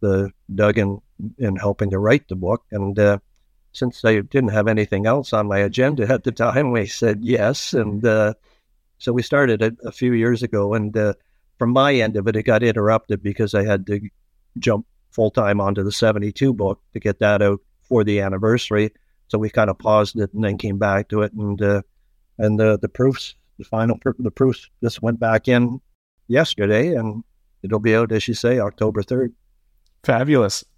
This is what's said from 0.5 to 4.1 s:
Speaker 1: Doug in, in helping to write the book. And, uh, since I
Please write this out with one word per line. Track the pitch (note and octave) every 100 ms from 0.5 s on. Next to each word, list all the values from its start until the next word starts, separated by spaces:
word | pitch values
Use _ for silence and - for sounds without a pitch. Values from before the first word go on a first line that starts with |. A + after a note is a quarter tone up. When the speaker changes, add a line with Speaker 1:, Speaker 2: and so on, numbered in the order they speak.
Speaker 1:
Doug | G2 G#2 G#2
in, | G2 G2 _ - G#2 -
in | A2+ F#2+
helping | G2+ G2+ G2
to | G2
write | G#2 C#3+ -
the | F#2
book. | F2+ A#2 -
And, | G#2 G2 G2+
uh, | G#2 G2+ _ _ _ _ _
since | - B2+ -
I | A2+